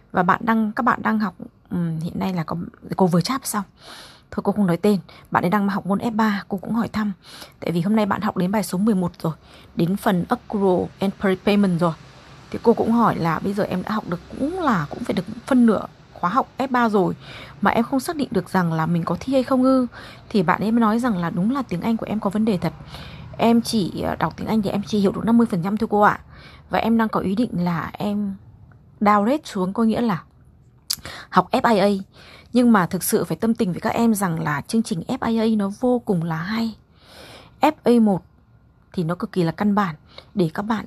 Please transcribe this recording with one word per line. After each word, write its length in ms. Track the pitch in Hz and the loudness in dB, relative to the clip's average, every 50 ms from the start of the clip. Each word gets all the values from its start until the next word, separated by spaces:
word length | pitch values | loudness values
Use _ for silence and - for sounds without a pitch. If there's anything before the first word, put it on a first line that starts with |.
| _ _ | _ _
Và 120 | - 185 175 | -2 0 2
bạn 180 | 180 185 - - | 2 2 2 2
đang, 280 | 233 226 220 220 208 | 0 2 2 0 -2
các 120 | 214 - 233 | -2 0 0
bạn 160 | 247 - - | 0 0 0
đang 180 | - 214 220 214 | 0 -2 0 0
học, 160 | 214 185 - - - - _ _ _ - | -2 -4 -6 -10 -18 -20 _ _ _ -6
ừm, 300 | - 180 170 165 160 160 | -4 -2 -2 -2 -4 -4
hiện 200 | 160 175 - - | -6 -6 -6 -4
nay 140 | 196 190 180 | -4 -4 -2
là 100 | 175 156 | -4 -4
có, 120 | - 175 170 175 - - - - - 175 | -4 -6 -6 -6 -10 -14 -16 -12 -8 0
cô 100 | - 190 | 2 2
vừa 140 | 175 160 170 | 4 4 2
chat 240 | 165 - - - - | 2 0 -2 -4 -4
xong. 180 | - - 208 196 - _ _ - - - - - - - - _ - | -4 -6 -6 -6 -8 _ _ -20 -20 -20 -20 -20 -20 -20 -20 _ -12
Thôi 100 | - - - | -10 -4 -2
cô 80 | 202 | -2
không 160 | 196 214 202 | 0 2 2
nói 100 | 175 170 | 2 2
tên, 220 | 175 - 208 208 180 - - - - - - | 2 4 2 2 2 0 -6 -20 -20 -12 -4
bạn 120 | - - - | -4 0 0
ấy 60 | 180 | 2
đang 200 | 202 208 196 202 | 2 2 0 0
học 160 | 190 214 - | -2 -2 -2
môn 140 | 175 196 196 | -2 -2 -2
F 160 | - 240 220 | -2 -2 0
ba, 280 | 214 226 220 202 190 - | 0 0 0 0 -2 -4
cô 100 | - 202 | -6 -8
cũng 160 | 190 - - 214 | -8 -6 -4 -2
hỏi 140 | 233 208 | -2 -2
thăm. 240 | - - 214 220 208 190 _ - - - - - - - - | -2 -2 -4 -4 -4 -6 _ -14 -20 -20 -20 -20 -20 -14 -8
Tại 120 | - - | -6 -2
vì 100 | 165 175 | -2 0
hôm 140 | 160 202 220 | 0 2 2
nay 100 | 214 208 | 2 2
bạn 160 | 196 202 208 | 2 0 -2
học 160 | 190 208 - | -2 -4 -2
đến 140 | 185 180 185 | -2 -2 0
bài 120 | 202 220 180 | 0 -2 -2
số 140 | - - | -2 -2
mười 180 | 180 208 233 208 | 0 0 2 2
một 160 | 185 175 170 - - | 2 0 -2 -4 -4
rồi, 120 | - 165 151 - - - - - - - - | -6 -6 -6 -6 -14 -20 -20 -20 -20 -12 -4
đến 200 | - 170 170 196 | -2 -2 0 -2
phần 300 | 202 - 233 190 - - - | 0 0 0 0 0 0 -2
accrual 560 | 240 233 - - - 202 196 190 175 - 180 170 - - | -4 -6 -6 -8 -4 0 2 2 2 2 0 -4 -4 -4
and 140 | 196 196 190 - | -4 -4 -4 -2
prepayment 600 | - 190 190 185 - 214 202 208 202 190 175 160 | 0 -2 0 0 0 2 2 4 4 2 2 2
rồi. 140 | 175 170 156 - - - - - - - - - - - | 0 0 -2 -4 -12 -20 -20 -20 -20 -20 -20 -20 -18 -12
Thì 80 | - - - | -8 0 2
cô 100 | 233 220 | 2 2
cũng 180 | - - - | 4 2 2
hỏi 240 | 226 240 226 185 - | 2 4 4 2 2
là 240 | - 160 165 156 - | 0 0 -2 -2 -2
bây 140 | - 196 202 | -2 -4 -2
giờ 100 | 208 180 | -2 -2
em 200 | - 180 180 - | -2 -2 -4 -4
đã 80 | - | -4
học 120 | 214 220 - - | -4 -6 -4 -6
được 100 | 175 170 - - - - | -8 -8 -8 -12 -8 -6
cũng 200 | 262 294 359 381 | -6 -4 -4 -2
là, 280 | 339 285 220 170 147 - | 0 0 0 0 -2 -4
cũng 140 | - - 247 | -8 -10 -6
phải 100 | - - | -4 -4
được 120 | 180 170 - - - - | -4 -4 -6 -10 -10 -4
phân 200 | - 277 247 240 | 2 4 6 6
nửa 200 | 226 196 - - - - - - - - | 6 4 2 -2 -8 -14 -18 -20 -20 -10
khóa 160 | - - 175 | -4 -4 0
học 200 | 202 262 240 - - | 0 0 -2 -2 -4
F 100 | - 262 269 | -6 -4 0
ba 200 | 247 247 240 220 | 2 2 2 4
rồi 260 | 202 208 175 170 165 - - - - - - - - - | 4 2 2 2 -2 -6 -12 -18 -18 -18 -18 -16 -8 -2
mà 100 | - 196 | 0 2
em 120 | - - 233 | 2 2 0
không 160 | - 277 262 | 0 0 -2
xác 160 | - - 339 | -2 -2 -4
định 140 | 294 269 - | -4 -4 -2
được 180 | - 190 180 - | -2 -2 -2 0
rằng 240 | - 190 175 165 165 | 0 0 2 2 0
là 120 | 160 160 | 0 0
mình 180 | 160 170 170 165 | 0 0 0 0
có 140 | - 170 175 | -2 -4 -4
thi 140 | - 262 269 | -2 0 0
hay 100 | 262 247 | 0 2
không 200 | - 269 254 254 | 2 2 2 4
ư. 240 | 262 262 262 247 240 - - - - - - - - | 4 4 4 2 -2 -6 -14 -18 -18 -20 -20 -10 -2
Thì 140 | - 208 170 | 0 0 2
bạn 180 | 190 175 - | 2 2 0
ấy 100 | 185 214 | 0 2
mới 100 | 226 240 | 2 4
nói 180 | 226 208 214 233 | 4 4 2 2
rằng 180 | 247 254 202 | 0 0 0
là 120 | 175 170 165 | 0 -2 -2
đúng 220 | - 175 185 220 | 0 0 0 0
là 100 | 269 285 | 0 -2
tiếng 200 | 254 - 180 165 | -4 -4 -4 -4
Anh 160 | - 233 226 | -2 -2 -2
của 80 | 220 - | -2 -2
em 140 | - 208 214 | -4 -4 -4
có 100 | - 202 | -2 -2
vấn 160 | 175 214 220 | 0 0 0
đề 120 | 233 202 | 0 0
thật. 160 | 170 - 165 - - - - - - - - - - - - - - | 0 -2 -4 -4 -6 -16 -16 -16 -16 -16 -16 -16 -16 -16 -12 -4 0
Em 200 | 214 233 233 233 | 4 4 4 4
chỉ, 400 | 226 - 233 220 170 - - 165 | 2 2 0 0 0 0 -4 -6
ờ, 140 | - - - | -4 -4 -2
đọc 180 | - - 160 160 | -2 -2 -4 -4
tiếng 100 | - - | -6 -6
Anh 140 | - 214 220 | -2 -2 -2
thì 80 | 196 196 | -2 -2
em 120 | - 202 202 | -4 -4 -4
chỉ 120 | - 214 208 | -2 0 2
hiểu 120 | 196 196 | 2 2
được 140 | - - - | 0 0 0
năm 120 | 214 233 | 2 4
mươi 100 | 233 233 | 4 4
phần 160 | 226 214 170 160 | 4 0 -2 -2
trăm 140 | 196 208 | -2 -2
thôi 100 | 214 226 - | -2 -2 0
cô 100 | 202 208 | 2 4
ạ. 180 | 208 190 - - - - - - - - - - - - | 4 4 4 2 -8 -18 -20 -20 -20 -20 -20 -20 -12 -4
Và 100 | 180 - | -2 -2
em 180 | - 226 233 | 0 2 2
đang 120 | 226 226 214 | 2 2 0
có 100 | - 185 | 0 -2
ý 160 | - 185 196 | -2 -2 0
định 140 | 202 254 - - | -2 -2 -2 -2
là 380 | 175 175 175 170 156 - - - | -2 -2 -2 -2 -2 -4 -8 -8
em 420 | - - 208 202 208 208 196 196 - - - - - - - - - - - - - | -6 -4 -4 -2 -2 -4 -4 -6 -10 -16 -20 -20 -20 -20 -20 -20 -20 -20 -16 -6 0
downgrade 400 | 208 202 208 208 202 226 285 311 - | 2 4 4 4 4 2 0 -2 -4
xuống, 300 | - - 202 180 180 196 | -6 -4 -4 -2 -2 0
có 100 | 233 226 | 0 2
nghĩa 180 | 220 214 - | 2 2 0
là 220 | 240 233 180 151 - - _ _ - - _ _ - _ _ _ _ - - - - - - - - - | 0 -2 -2 -4 -6 -12 _ _ -20 -20 _ _ -20 _ _ _ _ -12 -12 -12 -12 -16 -16 -16 -8 0
học 180 | - 185 180 - | 2 2 2 2
F 220 | - 262 - 240 226 | 0 0 2 4 4
I 60 | 190 | 4
A. 240 | 190 202 202 190 196 _ _ - - - - - - - - | 4 2 2 0 -4 _ _ -20 -20 -20 -20 -20 -10 -2 2
Nhưng 180 | 240 247 240 | 4 6 6
mà 140 | 226 196 170 | 6 4 4
thực 180 | 160 - 175 - | 2 -2 -4 -4
sự 200 | - 226 170 175 | 0 0 0 0
phải 140 | - 165 | -2 -4
tâm 160 | - - 226 226 | -2 0 0 0
tình 180 | - 233 185 | 0 0 -2
với 100 | 165 - | -2 -4
các 80 | - 220 | -4 -2
em 240 | - - 233 233 220 | 0 2 2 2 2
rằng 300 | 196 202 175 160 160 160 | 2 0 -2 -2 -2 -2
là 180 | 151 147 143 | -2 -4 -4
chương 220 | - - - 226 226 | -4 -2 -2 -2 0
trình 200 | - - 160 - | 0 -4 -6 -4
F 220 | - 254 269 - 233 | -6 -6 -4 -2 -2
I 60 | 226 | 0
A 200 | 226 220 226 220 | 0 2 2 2
nó 140 | 208 196 196 202 - | 0 0 -2 -4 -2
vô 200 | 254 247 247 240 | 0 0 0 0
cùng 240 | 240 - 196 170 165 | 0 0 -2 0 0
là 120 | 170 160 | -2 -4
hay. 400 | 160 170 190 220 226 226 226 214 - _ _ _ _ _ - - - - - - - - - - - | -4 -4 -4 -4 -4 -4 -4 -6 -10 _ _ _ _ _ -20 -20 -20 -20 -20 -20 -20 -20 -16 -4 0
F 100 | - 302 311 - - | 2 2 2 2 2
A 80 | 226 240 233 | 4 4 6
một 200 | 220 208 190 165 - _ _ _ _ _ _ _ _ _ _ _ _ _ - | 6 4 2 0 -4 _ _ _ _ _ _ _ _ _ _ _ _ _ -6
thì 100 | 196 165 | -4 -2
nó 120 | 160 175 | -2 -4
cực 160 | 175 - - | -4 -6 -6
kỳ 120 | - 190 170 | -2 0 0
là 80 | 165 | 0
căn 240 | 160 - 202 208 202 | 0 0 0 2 2
bản 200 | 208 202 175 151 - - - - - - _ - | 2 0 0 -4 -10 -14 -20 -20 -20 -18 _ -2
để 140 | 208 180 156 - | 0 0 0 0
các 100 | - 208 | -4 -4
bạn 220 | 214 226 202 196 | -2 -4 -4 -4